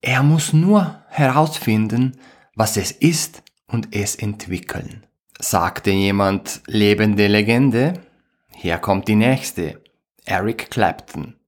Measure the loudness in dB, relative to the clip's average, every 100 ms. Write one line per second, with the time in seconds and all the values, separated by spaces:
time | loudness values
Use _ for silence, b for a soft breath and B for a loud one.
0 | -2 0 2 2 2 2 4 4 2 -6
1 | _ 0 0 2 0 -2 0 0 2 0
2 | 0 -2 B B B -4 -2 -2 -6 0
3 | 0 0 -6 -12 _ _ _ -6 -4 -6
4 | -6 -6 -8 -8 -8 -10 -8 -12 -10 -16
5 | _ _ _ -12 -2 0 0 -2 -2 0
6 | 2 2 2 0 -6 -14 -6 0 2 4
7 | 2 2 4 2 2 2 2 2 0 -2
8 | -12 _ _ _ _ -10 -6 -4 -2 -2
9 | 2 2 4 0 -4 -8 -8 -8 _ _
10 | _ _ -8 -4 -4 -6 -8 -2 -2 -2
11 | -12 -14 -14 -18